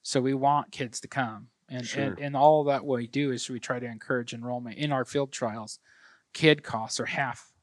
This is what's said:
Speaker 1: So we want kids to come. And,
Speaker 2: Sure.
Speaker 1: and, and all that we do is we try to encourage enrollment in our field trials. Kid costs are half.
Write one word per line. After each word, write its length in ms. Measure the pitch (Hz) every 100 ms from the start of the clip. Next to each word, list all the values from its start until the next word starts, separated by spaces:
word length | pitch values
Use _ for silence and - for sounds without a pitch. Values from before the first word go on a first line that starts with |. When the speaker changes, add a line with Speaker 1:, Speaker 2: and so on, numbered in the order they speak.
Speaker 1:
So 200 | - 139
we 120 | 127
want 380 | 135 139 143 -
kids 280 | - 127 -
to 60 | -
come. 420 | 139 117 107 117 _ _
And, 160 | 127 120
Speaker 2:
Sure. 180 | -
Speaker 1:
and, 160 | 139 175
and 160 | 143 139
all 280 | 147 156 143
that 200 | 139 143
we 220 | 127 120
do 240 | 135 143
is 180 | 123 -
we 100 | 123
try 200 | - 123
to 60 | 120
encourage 480 | 110 - 127 120
enrollment 440 | 117 120 123 120 107
in 140 | 147
our 140 | 135 123
field 260 | 143 139
trials. 480 | - 120 110 113 - _ _ - _ _
Kid 300 | - 156 151
costs 360 | - 113 110 -
are 60 | 120
half. 460 | - 135 113 - _